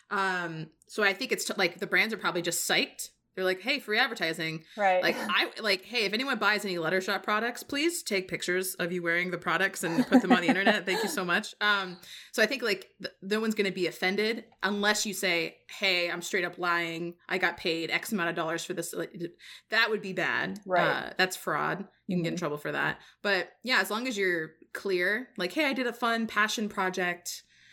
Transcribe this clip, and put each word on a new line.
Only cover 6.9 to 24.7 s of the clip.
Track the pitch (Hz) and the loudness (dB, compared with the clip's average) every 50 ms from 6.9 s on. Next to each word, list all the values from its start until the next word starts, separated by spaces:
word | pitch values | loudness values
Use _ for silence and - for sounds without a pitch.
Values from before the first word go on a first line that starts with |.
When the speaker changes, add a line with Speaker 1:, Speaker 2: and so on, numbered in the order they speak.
| 180 185 | 2 2
Speaker 1:
Shop | 185 - 196 190 - | 2 0 -2 -2 0
products, | - 214 214 226 240 247 - - | 0 0 0 0 -2 -4 -6 -8
please | - 285 277 302 339 339 - - | -4 -2 0 2 2 0 -2 -4
take | - 214 190 185 185 | -2 -2 -2 -2 -2
pictures | 175 170 - - 180 185 185 185 - | -6 -6 -2 0 0 0 0 -2 -4
of | - 175 170 185 | -4 -4 -4 -2
you | 180 170 | -2 0
wearing | 170 165 175 180 180 | 0 0 0 0 -2
the | 175 175 | -4 -4
products | - 180 160 170 190 190 185 - - | -2 0 2 2 2 0 0 -2 -2
and | 160 170 240 247 | 0 2 2 2
put | - - 247 - | 6 6 6 8
them | 180 240 | 8 6
on | - 175 | 4 6
the | - | 4
internet. | 214 185 196 226 214 202 180 | 2 4 4 4 4 4 2
Thank | 196 185 - 220 | 0 0 0 0
you | 196 | -2
so | - 202 185 | -2 -2 0
much." | 175 175 202 214 - - - | 2 2 0 0 -2 -4 -2
Speaker 2:
<laughs> | 214 208 | 2 2
Speaker 1:
Um, | 208 196 190 185 175 - - - - - - - - | 2 2 0 -4 -8 -12 -16 -18 -18 -18 -18 -8 2
so | - 220 | 2 4
I | |
think, | 214 285 247 - | 4 2 0 0
like, | 220 196 190 - - _ _ - | 0 -2 -2 -4 -10 _ _ -14
th-, | - - _ 180 | -14 -14 _ -6
no | 196 214 220 | -2 -2 0
one's | 220 226 214 | 0 0 2
gonna | 208 202 190 180 | 2 0 0 0
be | 185 180 | 0 -2
offended | 160 - - 185 185 196 202 214 220 233 - - - - _ - | -2 -2 0 -2 0 2 2 0 0 0 -2 -6 -12 -10 _ -2
unless | 190 208 202 202 208 208 208 - | -2 0 2 2 2 2 2 0
you | 214 185 | -2 -2
say, | - - 185 170 170 165 160 - - _ - - - | -2 0 0 2 2 0 -2 -6 -12 _ -18 -8 -2
"Hey, | 208 196 185 175 175 170 | 0 0 2 2 0 0
I'm | 165 175 175 | -2 -4 -6
straight | - - 190 180 | -2 -2 -2 -2
up | 175 170 - | -2 -4 -2
lying. | 180 175 170 170 170 165 165 165 175 170 175 - _ - | 0 0 2 2 0 -2 -4 -4 -6 -6 -8 -10 _ -4
I | 180 185 | -2 0
got | 185 175 180 - | 0 0 0 0
paid | - 185 165 165 165 - | -2 -2 0 0 0 -2
X | - 170 - - 226 | -2 -2 -2 -2 -2
amount | 190 170 170 | 0 0 0
of | 165 | 0
dollars | 175 160 160 170 165 - | -2 -2 -2 -2 -4 -4
for | - 175 | -4 -6
this." | 170 165 - - | -6 -6 -6 -4
Like, | 170 165 - - | -6 -6 -6 -6
th-, | 165 170 170 - _ - - - - - _ | -8 -10 -10 -10 _ -18 -20 -20 -20 -10 _
that | 214 220 226 220 | 2 2 4 4
would | 220 202 165 | 2 -2 -2
be | 190 180 | -4 -2
bad. | 180 160 139 117 120 143 185 196 202 - | 0 0 0 0 0 -2 -2 -6 -8 -4
Speaker 2:
Right. | 190 180 175 165 156 | 2 2 4 4 4
Speaker 1:
Uh, | 139 131 - - - | 2 0 -2 -6 0
that's | - 185 185 - | 0 0 0 0
fraud. | - - 185 160 147 147 156 160 175 202 - - _ _ | -4 -4 -2 -2 0 0 0 -2 -4 -6 -10 -14 _ _
You | - 185 | -2 -2
can | 175 160 | 0 0
get | 165 | 0
in | 160 | -2
Speaker 2:
Mm-hmm. | 175 | -2
Speaker 1:
trouble | 175 147 147 151 | -2 -4 -4 -4
for | - 156 147 | -4 -4 -2
that. | 143 143 151 - - - - - _ - | -2 -2 -2 -2 -6 -10 -20 -20 _ 0
But | 208 196 180 170 - - _ - | 0 0 2 0 -4 -8 _ -4
yeah, | 240 254 214 | 0 2 2
as | 196 190 | 2 2
long | 208 220 247 262 | -2 -2 -2 -2
as | 226 202 | -2 0
you're | 196 185 175 165 156 160 - _ - _ | 2 2 2 0 -2 -4 -10 _ -20 _